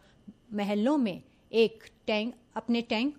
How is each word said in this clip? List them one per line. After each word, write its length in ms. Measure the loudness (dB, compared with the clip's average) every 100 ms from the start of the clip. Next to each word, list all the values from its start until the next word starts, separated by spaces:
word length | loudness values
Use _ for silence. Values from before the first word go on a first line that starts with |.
| -20 _ -20 -20 _
محلوں 480 | -6 -2 0 2 2
میں 360 | 0 -2 -12 _ _
ایک 360 | 2 2 0 -20 _
ٹینک، 300 | -2 -2 -2 -8 _
اپنے 260 | -10 -2 -2
ٹینک 380 | 0 -2 -2